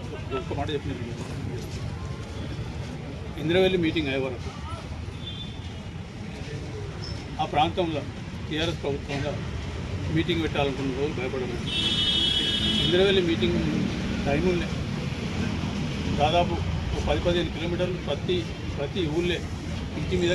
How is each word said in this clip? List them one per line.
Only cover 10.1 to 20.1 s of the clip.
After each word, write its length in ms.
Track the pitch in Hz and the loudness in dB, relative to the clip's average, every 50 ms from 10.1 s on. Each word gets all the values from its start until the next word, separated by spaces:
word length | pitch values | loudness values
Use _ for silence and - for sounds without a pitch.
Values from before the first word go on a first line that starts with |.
| 151 | 2
మీటింగ్ 260 | 156 151 165 170 165 160 | 2 2 2 2 2 0
పెట్టాలనుకున్న 520 | 143 - 151 143 139 131 135 139 135 123 131 | 0 2 2 2 2 2 0 -2 -2 0 0
రోజు 140 | 143 151 - - | 0 0 0 -2
భయపడలేదు. 480 | - 131 131 131 127 - - - - - - - - - - - - - - - - - - - - - - - - - 220 202 - | -2 -2 -2 -2 -2 -2 -4 -4 -2 -2 0 0 2 2 2 2 2 4 4 4 4 4 2 2 2 2 2 2 2 2 4 4 4
ఇంద్రవెల్లి 360 | - 175 180 190 202 190 190 175 165 | 6 6 6 6 8 6 6 6 4
మీటింగ్ 300 | 165 - 180 170 - - - 151 151 - - - - - - - - - - | 4 4 4 4 4 4 2 2 2 2 2 0 0 -2 -2 -2 -2 0 2
టైములనే 440 | 143 143 160 180 185 180 170 156 151 - - - - - - - - - - - - - - - - - - - - - - - - - - - - - 143 | 2 2 4 4 4 4 2 2 0 -2 -2 -2 -2 -2 -2 -2 -2 -2 -2 -2 -2 -2 0 0 0 0 0 -2 -2 -2 0 -2 -2 -2 0 0 0 4 4
దాదాపు 320 | 143 151 165 175 175 170 170 165 - - - - - - - | 4 6 6 6 4 4 2 0 0 0 0 0 0 0 0
ఒక 80 | - - - | 0 2 2
పది 120 | 147 135 - | 2 4 4
పదిహేను 260 | 175 175 175 160 156 - | 4 4 4 2 0 -2
కిలోమీటర్లు 440 | 165 165 170 175 165 180 180 180 160 - 151 | -2 -2 0 0 2 2 0 0 -2 -2 -2
ప్రతి, 300 | 143 135 - 190 185 180 160 - - - - - - 135 | -2 -2 0 0 0 0 0 -2 -6 -6 -4 -4 -2 -2
ప్రతి 240 | 139 139 - 202 170 151 147 175 | -2 -2 0 0 0 2 2 2
ఊళ్ళే 220 | 175 175 170 147 - - - - - - - - - - - - | 2 2 0 0 -2 -4 -6 -6 -4 -4 -4 -4 -4 -4 -4 -4
ఇంటి 160 | - - | -2 0